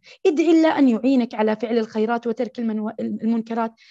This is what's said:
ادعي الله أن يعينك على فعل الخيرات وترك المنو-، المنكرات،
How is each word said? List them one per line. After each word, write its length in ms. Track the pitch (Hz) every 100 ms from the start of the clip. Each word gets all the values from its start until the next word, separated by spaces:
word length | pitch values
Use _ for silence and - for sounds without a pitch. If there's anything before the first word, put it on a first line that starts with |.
| _ - 381
ادعي 240 | 294 330
الله 280 | 330 320 -
أن 100 | 269
يعينك 460 | 220 254 269 226
على 220 | 220 214 214
فعل 220 | 226 233
الخيرات 480 | 220 226 214 233 240
وترك 320 | 226 233 -
المنو-، 340 | 233 214 214 -
المنكرات، 720 | 226 214 220 233 226 233 226 226 _